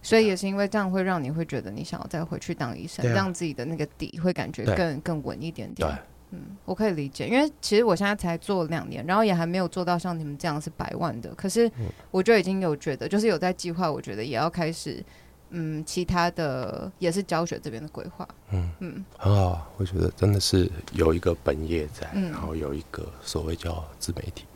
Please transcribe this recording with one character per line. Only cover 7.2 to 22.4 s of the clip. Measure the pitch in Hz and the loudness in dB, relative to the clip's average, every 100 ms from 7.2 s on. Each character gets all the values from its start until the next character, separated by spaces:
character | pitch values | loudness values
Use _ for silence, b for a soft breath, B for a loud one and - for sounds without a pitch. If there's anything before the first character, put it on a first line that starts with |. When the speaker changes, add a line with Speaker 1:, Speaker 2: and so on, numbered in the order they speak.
| 135 | 2
Speaker 1:
因 | 247 | 4
为 | 302 - | 2 0
其 | - 208 | 2 4
实 | |
我 | 233 | 6
现 | 180 | 4
在 | 202 | 2
才 | 208 175 170 | 0 -2 -2
做 | - 190 | 0 0
两 | 160 165 - | 0 -2 -4
年， | - 135 | -8 2
然 | 196 | 4
后 | |
也 | 220 | 6
还 | 175 165 | 4 2
没 | 180 | 0
有 | 175 | 0
做 | 185 | 0
到 | 175 175 | 0 0
像 | 180 170 | 0 -4
你 | |
们 | 151 143 | -6 -4
这 | 175 | -2
样 | 151 | -2
是 | 156 | -4
百 | - - - | -8 -6 -2
万 | 165 113 | -4 -4
的， | - - | -10 -6
可 | 196 | -2
是 | 220 233 123 | 4 4 4
Speaker 2:
嗯。 | 95 B B | -6 B B
Speaker 1:
我 | 185 | 2
就 | 185 226 | 6 6
已 | |
经 | 185 190 | 6 2
有 | 185 147 | 2 0
觉 | - 135 | -2 -2
得， | 123 | 0
就 | 202 | 4
是 | 220 | 4
有 | 165 | 4
在 | 180 | 2
计 | 180 180 | 0 -4
划， | 170 175 | 0 0
我 | 131 | -2
觉 | - 104 | -4 -6
得 | |
也 | 120 117 | -2 0
要 | 160 | 0
开 | 170 160 | 0 -2
始， | 165 - 90 - B B B - | -2 -6 -8 -10 B B B -12
嗯， | 175 156 156 156 | -6 -4 -4 -4
其 | - | -2
他 | 175 180 170 | 0 2 2
的 | 170 156 131 127 - 196 - | 2 -2 -2 -4 -6 -8 -2
也 | 175 | 0
是 | 175 | 0
教 | 190 160 170 | 0 0 0
学 | - | -4
这 | 156 | -8
边 | 113 | -10
的 | 151 | -10
规 | - - - | -10 -12 -12
划。 | - - - | -16 -16 -4
Speaker 2:
嗯， | 95 87 82 | -2 -2 -4
Speaker 1:
嗯。 | 180 - - - | -10 -10 -12 -2
Speaker 2:
很 | 98 | 4
好 | 101 92 | 6 6
啊， | 90 - - | 2 -6 -4
我 | |
觉 | 95 90 | -2 2
得 | 85 - | 0 4
真 | 104 | 4
的 | 101 | 4
是 | - 95 87 78 - | 4 4 4 0 -8
有 | - 80 | 2 4
一 | 82 | 4
个 | 90 82 | 2 2
本 | - 73 80 | 0 0 0
业 | 82 76 | -2 -2
在， | - - | -8 -6
Speaker 1:
嗯。 | 196 185 | -4 -4
Speaker 2:
然 | 76 | -4